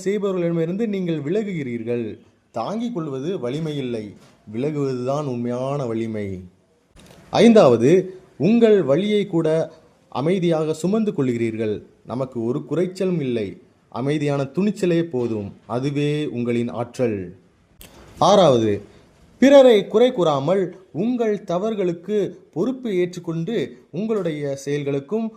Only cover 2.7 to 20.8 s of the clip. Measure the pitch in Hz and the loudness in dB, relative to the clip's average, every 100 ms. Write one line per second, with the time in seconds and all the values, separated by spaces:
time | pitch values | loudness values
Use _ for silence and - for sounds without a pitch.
2.7 | 214 240 175 156 135 143 190 120 143 160 | -6 -6 -6 -8 -6 -6 -6 -6 -6 -6
3.7 | 147 127 117 104 90 _ _ - 110 143 | -6 -6 -6 -10 -16 _ _ -14 -6 -4
4.7 | 147 139 127 123 143 147 120 120 120 131 | -2 -4 -4 -4 -4 -4 -4 -4 -4 -4
5.7 | 143 127 113 113 107 101 92 90 _ _ | -4 -4 -4 -6 -6 -8 -10 -14 _ _
6.7 | _ _ - - - - 139 220 220 156 | _ _ -20 -20 -20 -4 6 8 8 8
7.7 | 117 120 185 185 - - _ 147 233 226 | 6 6 4 2 -8 -20 _ 2 4 6
8.7 | 208 139 143 208 208 202 165 156 160 156 | 4 4 0 2 0 0 -2 0 0 -2
9.7 | - _ _ _ 117 147 190 170 160 156 | -8 _ _ _ -4 -2 0 0 0 -2
10.7 | 156 180 220 214 208 131 117 113 110 110 | -2 -2 0 -2 -2 -2 0 -2 -2 -4
11.7 | 98 - _ - 113 131 120 113 143 147 | -4 -8 _ -10 -8 -6 -6 -4 -4 -4
12.7 | 151 185 - 190 175 135 117 101 85 _ | -4 -4 -4 -4 -2 -2 -4 -4 -8 _
13.7 | _ _ 110 135 151 143 143 139 - 208 | _ _ -8 -4 -2 -2 -2 -4 -2 -2
14.7 | 208 180 170 170 127 120 110 101 - - | 0 0 0 0 -2 -4 -4 -8 -12 -8
15.7 | 117 139 143 147 147 151 120 120 120 120 | -4 -4 -2 -2 -2 -4 -4 -2 -2 -2
16.7 | 110 123 - 120 104 90 - _ _ _ | -6 -8 -2 -2 -2 -8 -14 _ _ _
17.7 | _ - - - - 156 208 170 123 110 | _ -20 -20 -20 0 4 6 6 6 2
18.7 | 101 - - _ _ _ _ 262 285 254 | -2 -6 -20 _ _ _ _ 8 10 10
19.7 | 247 240 220 254 254 165 143 139 196 175 | 8 4 2 2 4 2 2 0 0 -2
20.7 | - | -6